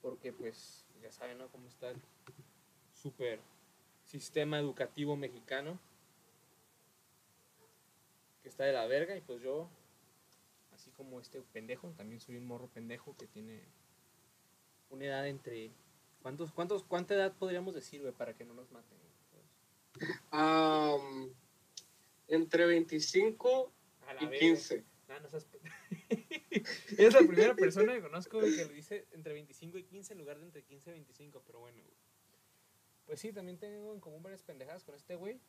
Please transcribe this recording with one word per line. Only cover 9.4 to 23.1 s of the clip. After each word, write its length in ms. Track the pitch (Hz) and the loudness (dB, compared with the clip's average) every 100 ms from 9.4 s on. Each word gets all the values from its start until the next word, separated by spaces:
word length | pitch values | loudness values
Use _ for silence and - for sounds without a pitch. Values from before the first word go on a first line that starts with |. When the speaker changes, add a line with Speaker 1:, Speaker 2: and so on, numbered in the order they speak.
Speaker 1:
yo, 260 | 131 147 170 - _ _ _ _ _ _ _ _ _ | -6 -6 -8 -18 _ _ _ _ _ _ _ _ _
así 160 | - 127 | -20 -20
como 280 | 127 135 127 | -20 -16 -16
este 200 | 117 135 | -16 -18
pendejo, 480 | 123 113 113 127 175 165 | -14 -16 -12 -12 -12 -16
también 240 | 104 117 | -16 -16
soy 160 | - 120 | -16 -14
un 100 | 123 | -12
morro 220 | 120 120 | -14 -14
pendejo 480 | 117 113 120 - 131 | -14 -12 -14 -14 -18
que 100 | 110 | -18
tiene 360 | 107 110 110 90 _ _ _ _ _ _ _ _ _ _ _ _ | -16 -16 -18 -20 _ _ _ _ _ _ _ _ _ _ _ _
una 140 | 135 139 | -12 -6
edad 220 | 135 143 | -4 -4
entre, 420 | 135 127 117 110 - _ _ _ _ | -8 -10 -12 -12 -18 _ _ _ _
¿cuántos, 300 | 131 143 160 | -12 -8 -8
cuántos, 320 | 165 175 202 | -6 -4 -4
cuánta 300 | - 180 180 | -2 -6 0
edad 180 | 202 190 190 | 0 0 -2
podríamos 380 | 190 180 185 | -4 -4 -6
decir, 260 | 165 - 143 | -10 -12 -10
güey, 100 | 139 | -10
para 220 | - 117 | -8 -10
que 100 | 110 | -10
no 100 | 117 | -18
nos 160 | 120 123 | -18 -20
maten, 260 | 120 - - | -20 -20 -20
güey? 1120 | 165 _ _ - - _ _ _ _ - 160 160 - | -20 _ _ -20 -20 _ _ _ _ -8 -6 -6 -4
Speaker 2:
Am, 1000 | 151 156 160 156 156 151 143 139 135 131 127 _ _ _ - - _ _ _ - | 2 4 6 6 4 4 2 -2 -8 -10 -14 _ _ _ -20 -20 _ _ _ 0
entre 380 | 160 160 165 170 | 2 4 4 6
veinticinco 1080 | 170 165 156 - | 6 2 -2 2